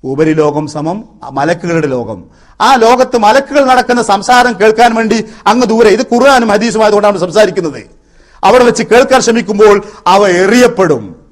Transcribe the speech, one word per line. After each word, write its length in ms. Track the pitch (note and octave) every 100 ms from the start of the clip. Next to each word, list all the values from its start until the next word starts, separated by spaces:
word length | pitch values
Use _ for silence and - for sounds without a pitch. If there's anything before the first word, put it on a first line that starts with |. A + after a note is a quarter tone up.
ഉപരിലോകം 640 | C3+ C#3 D#3 D#3 D3+ D3 D3
സമം 520 | D3+ D#3 G3 - _ C3+
മലക്കുകളുടെ 560 | C3+ D3 E3+ F3 E3 D3+
ലോകം. 360 | B2+ A2+ G2+ F2 _ _ _
ആ 140 | A3+ C4
ലോകത്ത് 420 | A3+ B3+ B3 A#3+
മലക്കുകൾ 480 | G#3 C4 C#4 C#4+ C4+
നടക്കുന്ന 380 | B3+ B3 A#3+
സംസാരം 500 | G#3+ G3+ G3+ B3 B3 G3
കേൾക്കാൻ 340 | G#3+ A3 A#3+ A3+
വേണ്ടി 300 | A3 A3+ A3 - -
അങ്ങ് 200 | A3+ A#3+
ദൂരെ, 220 | A3+ A3
ഇത് 120 | F#3+
ഖുർആനും 480 | B3 A#3+ C4+ C4 A#3
ഹദീസുമായതുകൊണ്ടാണ് 680 | G#3 A#3 A3+ G#3+ G#3 G#3 F#3+
സംസാരിക്കുന്നത്, 680 | F3 E3+ G#3 F3+ E3 B2+ G#2 _ _ _ _ _
അവിടെ 200 | F#3+ A#3+
വെച്ച് 200 | B3 A3+
കേൾക്കാൻ 380 | - A#3 C4+ C4
ശ്രമിക്കുമ്പോൾ 640 | - A3+ G3 G3+ G#3+ G3+ G3+ - -
അവ 200 | G3 G3+
എറിയപ്പെടും. 880 | F3 G3 A#3 B3 - F#3 C3 G2+ - _